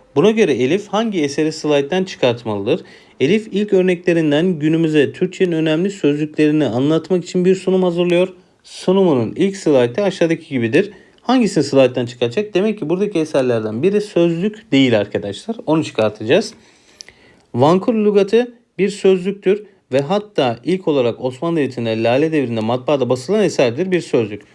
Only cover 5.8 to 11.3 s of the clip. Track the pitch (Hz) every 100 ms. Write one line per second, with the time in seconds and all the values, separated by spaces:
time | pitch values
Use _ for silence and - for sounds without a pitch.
5.8 | 196 196 143 147 151 156 151 151 131 120
6.8 | 143 160 - 180 175 185 180 185 185 190
7.8 | 180 170 175 175 185 - _ _ - -
8.8 | - 190 180 131 107 139 196 196 160 135
9.8 | 120 156 202 - 165 165 - 135 117 147
10.8 | 202 - - _ -